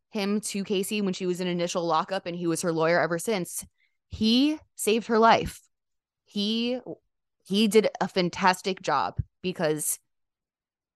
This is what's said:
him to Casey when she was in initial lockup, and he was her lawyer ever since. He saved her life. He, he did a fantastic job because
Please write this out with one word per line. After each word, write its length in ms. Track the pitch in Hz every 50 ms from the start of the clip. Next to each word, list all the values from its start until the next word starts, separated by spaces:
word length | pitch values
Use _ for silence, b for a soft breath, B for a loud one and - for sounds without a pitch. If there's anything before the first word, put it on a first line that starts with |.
| _ _
him 320 | - 220 196 202 208 214
to 220 | 208 - - 196 190
Casey 380 | - 214 185 196 - 214 208
when 120 | 202 185 185
she 120 | - 185
was 160 | 180 180 170
in 60 | 185 180
initial 380 | 175 175 170 175 - 185 170
lockup, 420 | 170 156 156 185 - 190 190 - 180
and 80 | 170
he 100 | 175 175
was 160 | 170 160 -
her 100 | - 175
lawyer 280 | 160 160 160 160 170 170
ever 180 | 143 160 175 165
since. 480 | - 233 220 185 175 - - - - - _ _ _ _ _ _ _ _
He 500 | - - 220 220 233 247 277 302 311 311 - _ _
saved 320 | - - 214 220 233 196 -
her 100 | 233 220
life. 420 | 226 226 196 113 - - - - - _ _ _ _ _ _ _ _ _ _ _ _
He, 540 | _ - 208 202 214 226 226 233 240 247 247 - - - - _ _ _ _ _ _ _ _ _
he 220 | - 185 202 226 214
did 220 | 202 220 196 - - -
a 80 | 175 165
fantastic 760 | - 190 180 175 - - 185 185 185 - - 202 185 -
job 340 | - - 151 135 101 90 - - - - _ _
because 560 | - 185 180 - 175 151 156 151 - - - - _ _ _ _ _ _ _ _ _ _ _ _ _ _ _ _ _ _ _